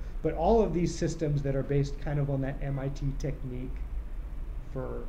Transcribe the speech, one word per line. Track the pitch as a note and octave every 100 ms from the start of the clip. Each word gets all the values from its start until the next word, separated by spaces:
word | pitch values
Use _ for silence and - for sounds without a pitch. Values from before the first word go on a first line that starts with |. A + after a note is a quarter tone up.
| - -
but | D#3
all | D3+ F3 A3+
of | F#3+
these | E3 E3 -
systems | E3 - D3+ C#3+
that | C#3+ C3+
are |
based | C3+ C#3+ C#3+ -
kind | D#3 D3
of | C#3+
on | C3+
that | C3+ C#3
M | C#3+ C3+
I | C#3
T | C#3 C#3 C3+
technique | C#3 B2 C3 B2+ C3 - - - - - - - - - -
for, | C3 B2+ A#2+